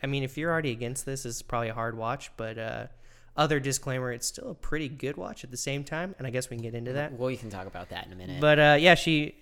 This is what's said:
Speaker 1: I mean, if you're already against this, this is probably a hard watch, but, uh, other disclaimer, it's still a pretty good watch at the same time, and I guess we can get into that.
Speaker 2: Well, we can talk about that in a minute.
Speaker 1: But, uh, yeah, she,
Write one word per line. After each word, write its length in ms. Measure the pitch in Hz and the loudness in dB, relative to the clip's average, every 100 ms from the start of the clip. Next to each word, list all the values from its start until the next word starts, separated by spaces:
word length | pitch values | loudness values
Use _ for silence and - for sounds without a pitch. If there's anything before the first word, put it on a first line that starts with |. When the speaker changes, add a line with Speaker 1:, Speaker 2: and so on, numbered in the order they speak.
Speaker 1:
I 60 | 139 | -2
mean, 160 | 139 | -2
if 140 | 131 147 | -2 -4
you're 140 | 165 | 0
already 200 | 160 147 | 0 0
against 340 | 117 120 127 - | -2 -4 -6 -6
this, 180 | 135 | -6
this 120 | 120 113 | -6 -8
is 60 | |
probably 280 | - 120 117 | -4 -2 -2
a 40 | |
hard 220 | 113 113 113 | -2 -4 -4
watch, 360 | 113 135 - - | -4 -4 -8 -10
but, 200 | 110 113 | -8 -6
uh, 300 | 110 117 - - - - - - | -8 -8 -10 -14 -20 -20 -10 0
other 180 | 151 147 | 2 2
disclaimer, 520 | 135 131 - 127 127 | 0 -4 -2 -4 -4
it's 140 | 120 - | -4 -6
still 240 | - - | -8 -12
a 20 | 180 | -10
pretty 320 | - 156 147 | -4 -4 -4
good 300 | 139 131 147 | -6 -6 -6
watch 260 | 92 - | -10 -12
at 80 | 135 | -12
the 60 | 123 | -8
same 260 | - 139 | -4 -4
time, 320 | 143 160 185 196 | -4 -6 -6 -8
and 80 | 131 | -4
I 20 | |
guess 200 | 123 123 | -4 -4
we 60 | 117 | -8
can 60 | |
get 120 | 117 117 | -8 -6
into 180 | 120 | -4
that. 180 | 135 147 | -4 -4
Speaker 2:
Well, 140 | 127 131 | -2 -4
we 100 | 120 | -4
can 120 | 113 | -8
talk 180 | 98 95 | -10 -10
about 220 | 87 90 | -12 -10
that 160 | 87 - | -10 -10
in 60 | |
a 20 | 92 | -12
minute. 240 | 90 139 | -8 2
Speaker 1:
But, 200 | 151 151 | 6 8
uh, 180 | 147 147 | 10 10
yeah, 160 | 175 165 | 10 8
she, 400 | - 151 147 - | 6 2 0 -6